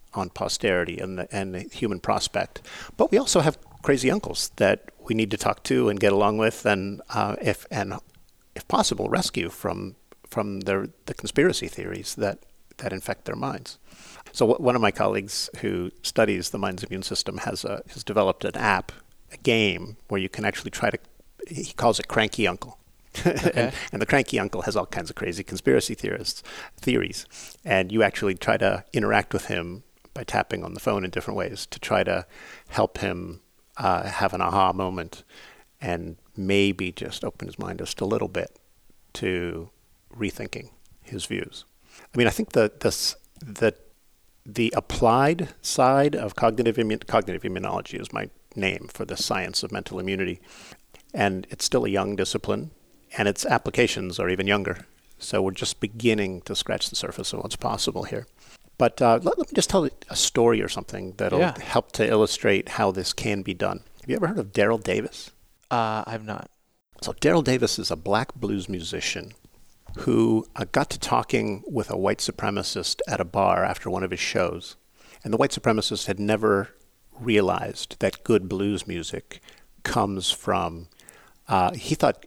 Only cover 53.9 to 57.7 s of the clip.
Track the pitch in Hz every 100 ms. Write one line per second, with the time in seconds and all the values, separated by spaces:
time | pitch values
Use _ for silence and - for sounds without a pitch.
53.9 | - 92 87 90 92 98 101 95 90 -
54.9 | _ _ - - 104 95 95 - - 107
55.9 | 110 117 107 98 92 - 98 - 101 -
56.9 | - - - - - 107 - 123